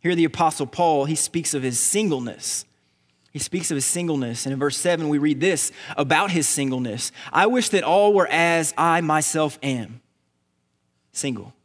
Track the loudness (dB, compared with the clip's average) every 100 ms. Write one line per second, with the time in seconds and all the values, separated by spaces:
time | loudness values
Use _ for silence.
0 | 0 2 0 2 0 0 -6 0 2 2
1 | 0 -2 -2 -2 -2 -2 -2 0 0 0
2 | 0 -2 -4 -8 -8 -8 -10 _ _ _
3 | _ _ _ -10 -6 -4 -2 -2 -2 -2
4 | -2 -2 -2 -4 -6 -2 -2 0 0 0
5 | 0 2 2 2 2 0 -2 -6 -8 -4
6 | 2 2 2 0 0 0 -2 -2 -4 -6
7 | -8 -10 -2 2 4 2 2 0 4 4
8 | 6 4 4 2 4 2 0 0 2 2
9 | 2 0 0 0 -2 -2 -4 -4 -6 -16
10 | _ _ _ _ _ _ _ _ _ _
11 | _ -6 -6 -6 -12 _